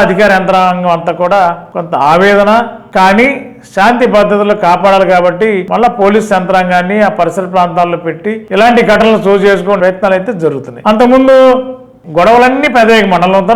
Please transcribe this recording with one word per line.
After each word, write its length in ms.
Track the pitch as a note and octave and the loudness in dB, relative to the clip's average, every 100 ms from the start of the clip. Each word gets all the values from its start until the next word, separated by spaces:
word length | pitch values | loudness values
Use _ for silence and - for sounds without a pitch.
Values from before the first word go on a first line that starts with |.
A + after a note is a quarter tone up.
| F#3+ | 2
అధికార 260 | F#3 G#3 F#3+ | 0 2 0
యంత్రాంగం 520 | F#3 F#3 F#3 F3+ F3+ E3 | 0 0 0 -2 -2 -2
అంతా 180 | E3 E3+ | -4 -4
కూడా 220 | F3+ G3 F3 E3+ - F3 | -2 0 0 -4 -10 -10
కొంత 200 | E3 C3+ C#3+ | -6 -2 2
ఆవేదన. 400 | E3+ G3 G3+ G3+ A3+ A#3 - - G3 | 2 2 2 2 0 -2 -10 -6 0
కానీ 320 | F#3 G#3 C4+ C4+ - - - G3 | 2 2 0 -2 -12 -20 -10 0
శాంతి 300 | G#3+ B3 A#3+ G#3 | 0 2 2 2
భద్రతలు 420 | F#3+ G3+ G#3 G#3 F3 | 0 0 -2 -2 0
కాపాడాలి 420 | F3+ G3 G3 F#3 | 0 2 2 2
కాబట్టి 380 | F3+ F3+ F3 A3 G3 F#3 | 2 0 -2 -2 -2 -4
మళ్ళా 200 | F#3+ A#3+ - | -2 -2 0
పోలీస్ 320 | G3 G#3+ G#3+ F#3+ | 0 0 0 -4
యంత్రాంగాన్ని 640 | F3+ F#3+ F3+ F3+ F3+ G#3 G3+ | 0 -2 0 -2 -2 -2 -2
ఆ 60 | - | 0
పరిసర 260 | E3 F3 F3+ F#3 | -4 -4 -4 -2
ప్రాంతాల్లో 440 | F3 F3 F3 E3+ E3 | -2 -2 -2 -4 -6
పెట్టి 240 | D#3+ G#3 A3 - F#3+ | -8 -8 -8 -6 0
ఇలాంటి 260 | A#3 A#3+ G#3+ | 2 2 2
ఘటనలు 300 | G#3 A3 G#3+ G3 | 2 2 0 0
చోటు 140 | G3+ G3+ | 0 2
చేసుకోవడం 340 | F#3+ F3+ G3+ F3+ | 0 -2 0 -2
ప్రయత్నాలు 300 | F#3 G3+ F#3 | -2 -2 -2
అయితే 140 | G3 F#3+ D#3+ | -4 -4 -4
జరుగుతున్నాయి. 400 | C3+ - A#2+ G#3+ | -4 -12 -6 -2
అంతకుముందు 460 | A3 B3 C4 C4 C4 C4 B3+ - - - - F3 D#3 | 2 2 2 4 4 4 2 -4 -14 -20 -20 -6 0
గొడవలన్నీ 520 | G3 A#3+ B3+ C4+ C#4+ | 2 4 2 0 -2
పెదవేగి 340 | A#3+ A3 A3+ G3 | 2 2 2 2
మండలంతో 420 | F3 F3+ G3 F#3 | 0 0 0 0